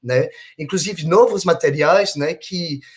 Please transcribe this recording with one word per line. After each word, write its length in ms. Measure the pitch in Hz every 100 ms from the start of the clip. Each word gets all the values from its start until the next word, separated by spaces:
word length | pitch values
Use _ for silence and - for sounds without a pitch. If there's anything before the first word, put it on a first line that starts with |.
né, 280 | 123 127 151 - - -
inclusive 460 | 151 190 202 180 156
novos 380 | 185 240 202
materiais, 720 | 180 165 156 139 147 190 196 147
né, 160 | 147
que, 480 | 170 - 185 170 143 -